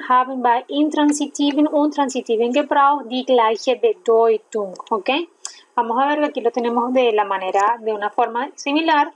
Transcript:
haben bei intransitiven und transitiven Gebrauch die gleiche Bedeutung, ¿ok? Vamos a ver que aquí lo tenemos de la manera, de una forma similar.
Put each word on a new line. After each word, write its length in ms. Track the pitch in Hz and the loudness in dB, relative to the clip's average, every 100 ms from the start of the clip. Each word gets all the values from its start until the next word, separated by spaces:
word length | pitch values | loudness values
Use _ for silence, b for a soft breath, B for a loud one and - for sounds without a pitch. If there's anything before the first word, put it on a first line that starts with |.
| - | 0
haben 340 | 254 254 262 | 2 2 0
bei 220 | 240 240 - | 0 0 -2
intransitiven 1000 | 285 302 302 294 294 285 - 285 277 302 | -2 0 2 2 2 -2 -2 -2 2 0
und 280 | 302 302 | 2 0
transitiven 580 | 294 269 262 - 226 240 | 0 -2 -4 -2 0 0
Gebrauch 520 | 262 294 294 277 285 | 0 0 2 4 2
die 200 | 226 254 | -2 -6
gleiche 520 | 254 254 226 226 - 247 | 2 4 4 2 -2 0
Bedeutung, 960 | 233 208 - 226 226 220 - 220 196 180 - | 0 0 2 4 4 2 -2 -8 -8 -10 -6
¿ok? 200 | 220 185 277 339 _ B B B - | -4 -2 -4 -4 _ B B B -4
Vamos 200 | 226 233 | -2 0
a 60 | 277 | 0
ver 100 | 302 | 0
que 80 | 294 | -2
aquí 140 | 277 | -2
lo 100 | 226 | -4
tenemos 420 | 247 240 240 240 | -2 -2 -2 0
de 200 | 254 247 | 0 2
la 120 | 214 | 2
manera, 520 | 202 190 185 196 202 233 | 0 -4 -2 0 0 0
de 120 | 220 | -4
una 180 | 208 208 | -4 -4
forma 400 | - 233 233 277 - | -2 -2 -2 -8 -8
similar. 560 | 285 294 330 302 311 | -4 -2 2 2 0